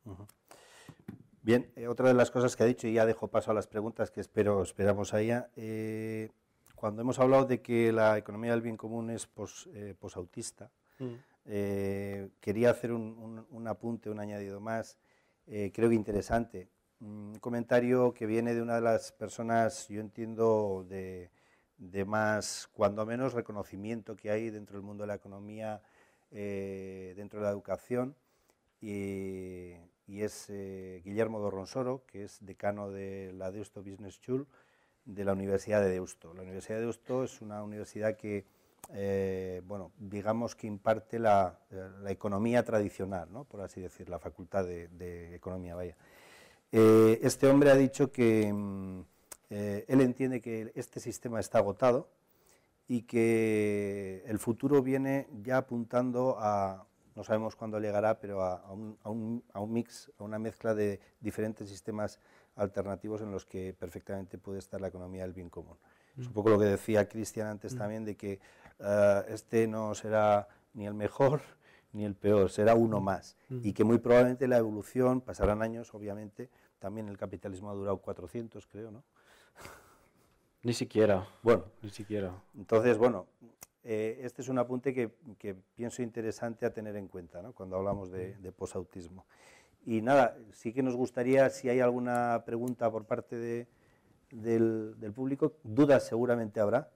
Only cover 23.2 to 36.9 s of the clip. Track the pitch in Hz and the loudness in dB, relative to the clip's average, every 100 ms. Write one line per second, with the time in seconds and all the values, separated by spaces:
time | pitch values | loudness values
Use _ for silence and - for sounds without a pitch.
23.2 | 131 120 113 104 95 95 104 117 101 104 | -2 -4 -8 -10 -10 -10 -8 -10 -10 -12
24.2 | 104 107 113 107 101 101 98 104 104 101 | -4 -4 -4 -10 -14 -14 -14 -10 -8 -8
25.2 | 101 98 104 107 110 107 _ _ _ _ | -10 -16 -14 -10 -10 -10 _ _ _ _
26.2 | _ 107 101 98 98 95 95 95 92 92 | _ -10 -8 -6 -6 -8 -12 -12 -14 -14
27.2 | 101 104 104 101 - 95 - 123 127 147 | -14 -4 -4 -4 -4 -6 -2 -4 -4 -8
28.2 | _ _ _ _ _ _ 110 101 98 98 | _ _ _ _ _ _ -10 -6 -4 -6
29.2 | 95 95 92 90 90 87 87 _ - 98 | -6 -8 -10 -12 -14 -18 -20 _ -16 -6
30.2 | 104 - - 101 98 95 92 92 87 101 | -6 -6 -14 -10 -10 -10 -12 -14 -8 -2
31.2 | 113 110 101 98 92 131 123 135 _ 101 | -2 -2 -4 -6 -8 -4 -4 -6 _ -16
32.2 | 101 - 98 90 101 104 101 98 98 98 | -16 -16 -20 -6 -4 -4 -8 -10 -10 -10
33.2 | 95 92 95 101 101 - 98 98 101 - | -12 -10 -10 -10 -14 -14 -16 -16 -16 -18
34.2 | - 131 147 _ _ _ _ _ - 98 | -6 -6 -6 _ _ _ _ _ -16 -6
35.2 | 98 95 98 98 - 104 98 92 90 - | -2 -2 0 -2 2 2 4 0 -4 -12
36.2 | 82 90 92 95 - 110 117 | -20 -16 -12 -12 -8 -6 -6